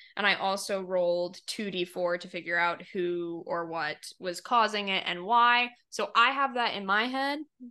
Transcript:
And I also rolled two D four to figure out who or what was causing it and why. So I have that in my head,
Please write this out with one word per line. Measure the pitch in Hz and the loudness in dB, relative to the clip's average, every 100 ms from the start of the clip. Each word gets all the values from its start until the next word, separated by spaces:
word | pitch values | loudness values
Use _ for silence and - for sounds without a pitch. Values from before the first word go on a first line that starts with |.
| - - | -16 0
And | 196 | 2
I | 185 | 2
also | 196 196 - 196 | 0 -2 -2 -4
rolled | 185 185 175 175 175 185 - | -2 0 2 2 -2 -6 -12
two | - 202 | -6 -6
D | 180 175 | -4 -6
four | 185 175 175 | -2 -2 -2
to | 185 | -6
figure | 180 165 175 | -10 -4 0
out | 175 170 180 | 0 -2 -8
who | 196 175 175 170 170 - | -4 -2 -2 -4 -8 -6
or | 170 165 | -6 -4
what | 160 151 156 - - | -4 -4 -6 -12 -10
was | 185 175 | -8 -8
causing | - 240 214 208 196 | 0 4 4 2 0
it | 190 - | -2 -2
and | 175 185 | -4 2
why. | 233 240 240 240 - _ | 6 6 6 2 -6 _
So | - 202 220 | -6 0 4
I | 240 | 4
have | 269 269 | 4 0
that | 247 226 202 | 0 -2 -2
in | 196 | 0
my | 202 247 | 0 2
head, | 262 277 302 302 _ 247 | 0 -2 -2 -8 _ -14